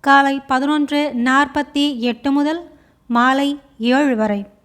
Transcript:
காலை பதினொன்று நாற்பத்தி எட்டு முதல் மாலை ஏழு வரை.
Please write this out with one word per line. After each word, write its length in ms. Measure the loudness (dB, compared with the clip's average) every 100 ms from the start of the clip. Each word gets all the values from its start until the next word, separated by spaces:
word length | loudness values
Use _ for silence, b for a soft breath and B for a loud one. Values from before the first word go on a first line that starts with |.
| 4
காலை 280 | 4 4 -2 -4
பதினொன்று 480 | -2 0 0 0 -2 -2 -2 0
நாற்பத்தி 580 | 2 0 -2 -6 -2 -2 -2 -4
எட்டு 200 | -4 -2 0
முதல் 260 | 0 -4 -10 b b b _ 0
மாலை 320 | 2 2 -2 -4 -12 _ 0 2
ஏழு 180 | 2 0
வரை. 180 | -2 -4 -8 _